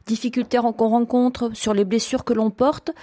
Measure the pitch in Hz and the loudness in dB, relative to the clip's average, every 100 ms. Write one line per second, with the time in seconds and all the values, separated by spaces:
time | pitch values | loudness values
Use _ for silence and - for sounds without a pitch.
0 | - 226 240 247 - 247 233 226 226 233 | -6 -4 -2 -4 0 0 0 0 2 2
1 | 233 247 247 247 233 220 220 202 196 220 | 2 2 2 0 -6 -4 0 0 2 0
2 | - 254 - 220 220 214 262 - - - | 0 -4 0 0 0 2 0 0 -8 -12